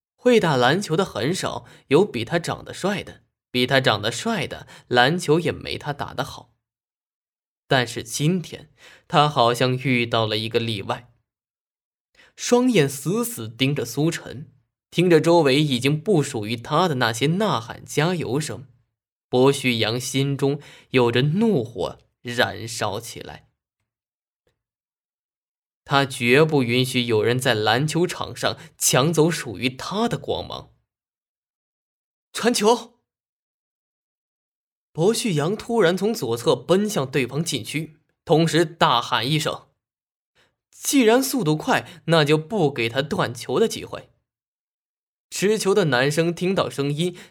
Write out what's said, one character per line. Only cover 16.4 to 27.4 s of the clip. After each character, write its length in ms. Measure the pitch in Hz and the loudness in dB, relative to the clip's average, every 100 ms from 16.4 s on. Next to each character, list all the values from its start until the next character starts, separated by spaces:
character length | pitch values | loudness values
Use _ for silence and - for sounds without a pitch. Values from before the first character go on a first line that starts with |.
| 104 | -6
于 80 | |
他 320 | 117 - 180 185 | -6 -2 0 0
的 100 | 127 | 0
那 180 | 113 | 0
些 140 | 113 143 | 0 0
呐 300 | 185 208 120 | 0 0 -2
喊 240 | - - | -4 -14
加 320 | - 143 165 | -8 -2 0
油 240 | 175 - 139 | -2 -4 -4
声， 280 | 151 95 - _ _ _ _ _ _ | -6 -10 -16 _ _ _ _ _ _
薄 200 | 127 135 | 4 4
旭 280 | 139 131 113 | 4 0 0
阳 200 | 104 123 | 0 -2
心 380 | 127 135 139 135 | -4 -2 -2 0
中 240 | 139 143 - - _ | -2 -2 -10 -20 _
有 200 | 127 120 | 2 4
着 120 | 120 | 4
怒 420 | 147 190 226 160 | 2 2 2 0
火 340 | 110 95 69 - _ _ | -2 -6 -8 -8 _ _
燃 480 | 123 120 98 98 113 | -6 -2 -2 -4 -10
烧 320 | - 107 104 | -6 -4 -6
起 200 | 113 - | -10 -14
来。 280 | 71 71 _ _ _ _ _ _ _ _ _ _ _ _ _ _ _ _ _ _ _ _ _ _ _ _ | -16 -18 _ _ _ _ _ _ _ _ _ _ _ _ _ _ _ _ _ _ _ _ _ _ _ _
他 220 | - 139 135 | -2 0 0
绝 380 | - 120 135 | 0 4 6
不 180 | 160 147 | 6 2
允 220 | 117 123 | 0 0
许 180 | 123 127 | 0 -2
有 220 | 120 107 | 0 2
人 140 | 110 | 2
在 160 | 127 | 0